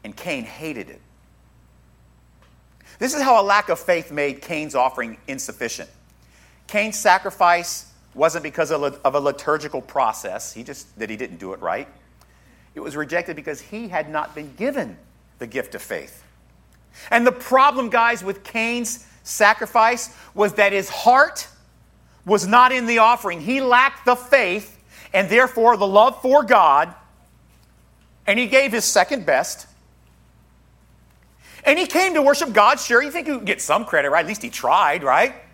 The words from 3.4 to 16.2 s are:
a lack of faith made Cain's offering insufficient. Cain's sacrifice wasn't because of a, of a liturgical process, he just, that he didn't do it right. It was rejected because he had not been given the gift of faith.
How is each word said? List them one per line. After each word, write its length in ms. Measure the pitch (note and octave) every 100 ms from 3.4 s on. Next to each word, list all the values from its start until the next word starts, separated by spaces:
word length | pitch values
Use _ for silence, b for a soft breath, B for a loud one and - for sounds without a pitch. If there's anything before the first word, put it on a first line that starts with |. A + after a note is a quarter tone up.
a 40 |
lack 240 | G3 G3+ G#3
of 100 | E3
faith 320 | - E3+ D#3
made 320 | D3 C#3+ C3
Cain's 320 | - D#3 D3+
offering 440 | C3+ B2+ B2+ A#2 A2 -
insufficient. 600 | C3+ - - A#2+ - E2 _ _ _ b b b b -
Cain's 320 | G#3 G#3+ G#3
sacrifice 880 | G3+ F#3 G3 - F3 F3 F3 - - _ _
wasn't 300 | - D#3+ E3+
because 300 | D3+ D#3 D3+
of 100 | D#3
a, 160 | C#3+ C#3+
of 100 | C#3
a 60 | C#3+
liturgical 600 | C#3 C#3 - D#3 D3+ C3
process, 720 | B2 D3 A#2 - G2+ G2 -
he 120 | -
just, 340 | C3 C3+ - G#2
that 100 | G#2+
he 80 | G#2+
didn't 200 | B2+ E2
do 160 | F#2+
it 80 | F#2+
right. 260 | F2 G2 C#3+ _ _ _ b b b b b
It 60 | -
was 160 | - D3
rejected 400 | D3 E3+ E3+ D#3
because 240 | D#3 C#3+
he 280 | - G#3 A3+
had 220 | E3+ D3+
not 240 | D3+ D#3
been 180 | D3+ D3 C3+
given 420 | A#3+ C#4 C3 F2 _ _ _ _
the 80 | A#2+
gift 300 | B2+ - A#2
of 60 |
faith. 420 | - F2+ C#2 -